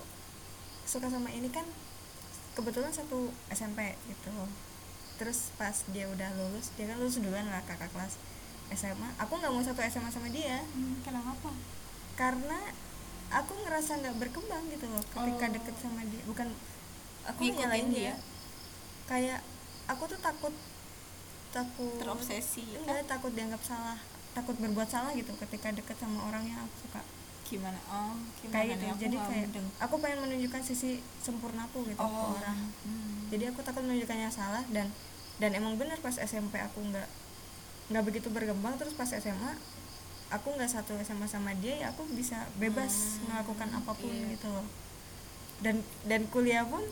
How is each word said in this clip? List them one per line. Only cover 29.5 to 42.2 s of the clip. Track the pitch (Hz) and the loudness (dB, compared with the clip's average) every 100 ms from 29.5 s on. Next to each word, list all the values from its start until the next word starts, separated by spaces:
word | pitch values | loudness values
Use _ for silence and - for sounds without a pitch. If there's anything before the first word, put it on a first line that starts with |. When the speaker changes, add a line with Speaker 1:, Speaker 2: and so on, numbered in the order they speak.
| 208 190 - | 0 -2 0
Speaker 1:
aku | 247 311 | 2 4
pengen | 294 285 | 4 2
menunjukkan | 269 254 247 262 | 2 2 2 2
sisi | 254 247 254 247 - - | 0 2 2 0 -4 -6
sempurnaku | - 233 233 226 233 254 226 | -2 -2 -2 -2 -2 -2 -2
gitu | 202 | 2
ke | |
Speaker 2:
Oh. | 220 220 220 | 2 2 2
Speaker 1:
orang. | 202 202 202 208 - | 2 0 0 0 -4
Speaker 2:
Hmm. | 214 220 214 208 - | -4 -2 -2 -2 0
Speaker 1:
Jadi | 214 240 | 2 2
aku | 247 | 0
takut | 262 254 254 | -2 0 4
menunjukkan | 247 226 220 | 4 4 2
yang | 220 | 2
salah | 220 196 214 254 | 2 2 2 2
dan, | 208 202 208 - - - - | 2 2 -2 -8 -10 -10 2
dan | 208 | 4
emang | 196 220 220 | 4 4 2
bener | 285 320 | 2 0
pas | 254 | 0
S | 247 208 | 0 0
M | 220 208 | 0 0
P | 208 | 0
aku | 208 214 | -2 -2
nggak, | 208 196 202 - - - - - - - - | 0 0 -2 -8 -12 -12 -12 -12 -12 -10 0
nggak | 220 | 4
begitu | 214 220 233 | 6 4 2
berkembang. | 220 220 196 214 | 2 4 4 2
Terus | 262 302 | 2 0
pas | 302 247 | 0 0
S | 208 | 2
M | 208 190 | 0 0
A | 247 311 - - - - - - - | 0 -2 -8 -10 -10 -10 -10 -10 -4
aku | 208 277 | -2 0
nggak | 285 240 | 0 2
satu | 226 208 208 | 2 0 -2
S | 208 | 0
M | 208 | 0
A | 208 | 0
sama | 208 202 | 0 0
dia, | 196 214 294 | 0 0 0
ya | 254 | 0
aku | 247 311 | -2 -2
bisa | 240 | 0